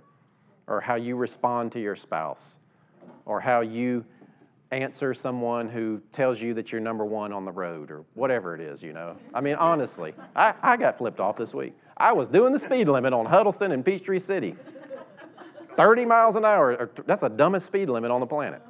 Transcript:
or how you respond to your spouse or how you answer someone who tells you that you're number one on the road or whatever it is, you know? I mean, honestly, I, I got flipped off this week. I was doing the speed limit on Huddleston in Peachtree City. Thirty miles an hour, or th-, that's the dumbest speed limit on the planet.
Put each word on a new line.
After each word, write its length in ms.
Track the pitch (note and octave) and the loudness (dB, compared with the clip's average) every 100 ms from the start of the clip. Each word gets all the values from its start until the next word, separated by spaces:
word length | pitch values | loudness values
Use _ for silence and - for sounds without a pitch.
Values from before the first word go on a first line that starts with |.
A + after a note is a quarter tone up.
| _ _ _ _ _ _ - | _ _ _ _ _ _ -6
or 120 | G#2+ | -4
how 140 | - | -2
you 220 | A#2+ A#2+ B2 | -2 -4 -4
respond 560 | A#2 - A#2+ A#2+ A#2 | -6 -2 -2 -2 -4
to 80 | A#2+ | -6
your 160 | G#2 F2+ | -8 -8
spouse 600 | - E2 D#2 - - _ _ _ _ _ - - - | -8 -6 -6 -10 -18 _ _ _ _ _ -20 -16 -8
or 140 | G2+ | -4
how 220 | C3 A#2+ | 0 0
you 440 | A2+ A#2 B2 A#2+ A2+ _ - _ _ _ - | 0 -4 -2 -4 -6 _ -20 _ _ _ -10
answer 460 | C3 C3+ - C3+ A#2+ | -8 -8 -6 -6 -4
someone 540 | C3 B2 A#2 A#2+ A2+ | -6 -4 -4 -4 -6
who 340 | A#2+ A2 G#2+ - | -6 -6 -6 -8
tells 280 | - C3 A2+ | -2 0 0
you 140 | A#2 | -4
that 180 | A2+ G#2+ | -6 -6
you're 100 | A2+ | -6
number 220 | A2+ A2 | -6 -4
one 300 | G#2 G#2+ G#2 | -4 -6 -6
on 120 | G2+ F#2+ | -8 -8
the 60 | |
road 380 | F2+ F2 D#2+ D#2 | -8 -8 -8 -12
or 140 | D2+ D2+ | -16 -16
whatever 400 | A2 C3 A#2 F2+ | -4 -2 -2 -4
it 80 | E2 | -8
is, 220 | D2+ C#2 | -12 -14
you 100 | D#2 | -14
know? 240 | D#2+ E2+ - - | -12 -14 -14 -10
I 80 | B2 | -4
mean, 140 | C#3+ D3+ | -2 2
honestly, 580 | E3+ D#3 A#2+ F#2 D#2 - - - | 2 2 -2 -8 -12 -12 -6 2
I, 180 | G#3+ - | 2 2
I 160 | B3+ B3 | 2 2
got 220 | C3 - | 2 0
flipped 200 | A2+ F#2+ | -4 -2
off 160 | G2 G#2+ | -4 -4
this 160 | A2+ | -8
week. 220 | F#2+ C2 - _ - | -8 -10 -12 _ 0
I 140 | G#3+ | 2
was 160 | F#3+ A2 | 2 4
doing 260 | F3+ B3+ | 4 6
the 60 | C#4 | 2
speed 280 | - B3+ E3 | 0 2 4
limit 240 | C3 C3 | 4 2
on 140 | A#2+ A2 | 0 4
Huddleston 460 | F3+ G#3 - G3 | 4 4 0 -2
in 100 | C3 | 0
Peachtree 380 | D3+ F#3+ G3 F#3 | -2 -2 -2 -4
City. 360 | F#3 F#3+ B2 - - - - - - - - - - - - - | -2 -4 -4 -8 -16 -20 -16 -16 -16 -20 -20 -20 -20 -20 -4 6
Thirty 260 | F#3+ A#3 | 6 6
miles 320 | A#3 A3+ A3+ G#3+ | 4 6 6 4
an 80 | |
hour, 320 | G#3+ G3 - B2 | 4 6 4 2
or 100 | A#2 | -4
th-, 200 | - E3 | -6 -2
that's 140 | G3 | 0
the 80 | B2+ | 0
dumbest 360 | A2 E3 F#3+ - | 2 2 2 -2
speed 240 | G3 F#3 | -2 -2
limit 220 | A#2 A#2 | -2 0
on 80 | B2 | -2
the 80 | A#2+ | -2
planet. 340 | D3 A2+ C#2 | -4 -6 -10